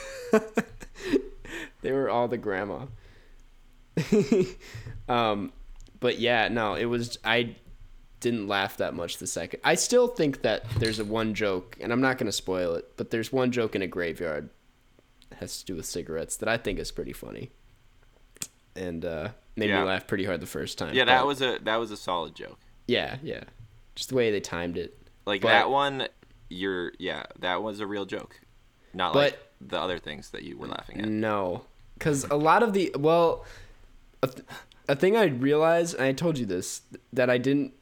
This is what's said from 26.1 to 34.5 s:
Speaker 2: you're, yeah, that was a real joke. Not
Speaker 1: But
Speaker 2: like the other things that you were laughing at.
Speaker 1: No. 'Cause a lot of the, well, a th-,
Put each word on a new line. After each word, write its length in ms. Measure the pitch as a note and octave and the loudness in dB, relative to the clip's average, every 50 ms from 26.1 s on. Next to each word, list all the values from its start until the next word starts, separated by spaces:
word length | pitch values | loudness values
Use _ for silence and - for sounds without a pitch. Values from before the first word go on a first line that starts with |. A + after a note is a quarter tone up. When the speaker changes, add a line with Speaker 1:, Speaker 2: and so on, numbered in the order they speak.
| - _ - - - - - - | -6 _ -20 -20 -20 -20 -18 -14
Speaker 2:
you're, 420 | E2 F2+ F#2+ G2 F#2+ F2+ E2+ D#2+ - - | -8 -4 -2 -2 0 -2 -2 -4 -6 -6
yeah, 260 | F2+ F2+ D#2 D2+ - - - - | -6 -6 -6 -6 -8 -10 -12 -4
that 240 | - F2+ F2+ F2+ G#2 | -2 0 0 0 -2
was 180 | A2 G#2 G#2 | -4 -4 -6
a 60 | G#2+ | -6
real 180 | G2 G#2 G2+ G2 | -4 -4 -4 -4
joke. 360 | F#2+ G#2 G2 - - - - _ _ - - _ _ _ _ _ _ - | -4 -6 -8 -10 -12 -18 -20 _ _ -20 -20 _ _ _ _ _ _ -4
Not 220 | F#2 F#2 F2 D#2 | -2 0 2 4
Speaker 1:
But 180 | C#3 C#3+ C#3 - | 4 4 4 2
Speaker 2:
like 60 | - - - _ _ C2 | -2 -14 -20 _ _ -12
the 160 | C2 F2 E2+ | -6 -4 -2
other 180 | D#2+ F#2 F2+ E2 | -2 -2 -2 -4
things 320 | - D#2 D2 C#2 - - - | -6 -10 -12 -12 -12 -12 -12
that 100 | - - | -12 -10
you 160 | D2 - - | -10 -12 -10
were 100 | - - | -10 -10
laughing 320 | - - - - G#1+ E2+ | -10 -10 -10 -10 -8 -6
at. 80 | G#2 G#2+ | -4 -2
Speaker 1:
No. 560 | A2 G#2+ A2 A2 G#2+ G2+ G2 F2+ F2+ F#2 - - - - - - - - | 0 0 0 0 0 0 0 -2 -2 -4 -8 -12 -20 -20 -20 -20 -16 -4
'Cause 260 | - D#3+ D3 C#3 B2+ - | -2 0 0 0 0 0
a 60 | C#3+ | 0
lot 260 | D3 D3+ D#3+ E3+ G#3 A#3 | 2 6 6 6 6 6
of 120 | A#3 G3 | 4 4
the, 200 | G3 F3+ - - C#3 | 2 0 0 0 2
well, 480 | C#3+ D#3 E3 E3+ E3+ E3 - - - - - - - - - - - - - - - - - - - | 4 6 6 6 6 4 2 0 -6 -14 -18 -20 -20 -20 -20 -20 -20 -20 -20 -20 -20 -20 -4 -4 -4
a 40 | B2+ | -4
th-, 160 | - - - - | -4 -10 -16 -16